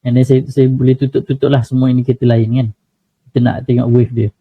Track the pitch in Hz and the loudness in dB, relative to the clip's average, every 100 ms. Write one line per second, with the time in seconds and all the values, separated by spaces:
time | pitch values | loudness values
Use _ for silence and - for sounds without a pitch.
0 | 127 123 127 131 135 135 131 131 127 131 | 0 0 2 2 0 0 0 2 0 0
1 | 135 135 - 135 143 139 113 127 127 127 | -2 -4 -4 -4 0 0 0 0 0 0
2 | 123 117 123 117 113 123 117 - _ _ | -2 0 0 2 0 -2 -4 -8 _ _
3 | _ _ _ 123 120 - 131 123 120 120 | _ _ _ -2 -2 -2 -2 -2 2 2
4 | 117 117 107 _ | 2 -2 -4 _